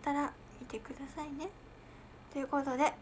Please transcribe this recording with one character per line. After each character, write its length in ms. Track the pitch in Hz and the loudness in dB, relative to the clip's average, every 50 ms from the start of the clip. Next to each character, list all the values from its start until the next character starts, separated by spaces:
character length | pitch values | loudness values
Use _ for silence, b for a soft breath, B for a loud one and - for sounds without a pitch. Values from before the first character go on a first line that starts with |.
| - | 2
た 100 | 285 285 | 4 4
ら 180 | 285 285 - - - - - - - | 4 4 2 0 -4 -12 -14 -14 -12
見 60 | 254 - | -8 -6
て 120 | - 220 | -6 -6
く 140 | - - 269 | -6 -6 -8
だ 60 | - 277 269 - | -8 -8 -6 -6
さ 80 | 320 302 | -4 -4
い 60 | 302 | -4
ね。 180 | 277 285 311 392 - - - - - - B B B B B B B - - - - | -4 -4 -4 -6 -8 -10 -16 -16 -16 -16 B B B B B B B -16 -12 -6 -2
と 60 | 277 | -2
い 40 | 269 | 0
う 40 | 262 | 4
こ 140 | 294 285 | 4 4
と 160 | 277 277 254 262 | 4 4 6 6
で、 160 | 302 - - - | 6 6 6 2